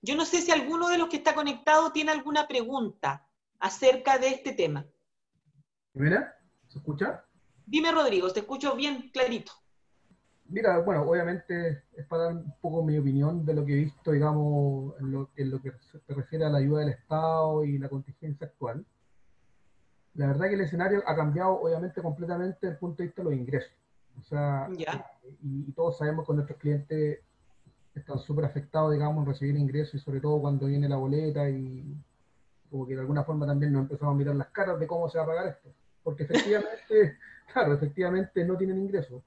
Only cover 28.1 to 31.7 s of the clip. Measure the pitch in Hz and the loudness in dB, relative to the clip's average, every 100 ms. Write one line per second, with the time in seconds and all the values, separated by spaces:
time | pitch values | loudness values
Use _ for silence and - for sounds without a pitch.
28.1 | 135 - 147 147 147 143 156 156 147 147 | -8 -2 -2 0 -2 -4 0 2 2 2
29.1 | 156 139 135 139 143 139 139 147 139 - | 0 -2 -2 0 2 2 0 -4 -6 -6
30.1 | 135 147 151 143 139 139 143 143 139 135 | -4 0 0 2 0 0 0 0 0 0
31.1 | 143 156 147 143 135 131 | 0 0 -2 -2 -2 -6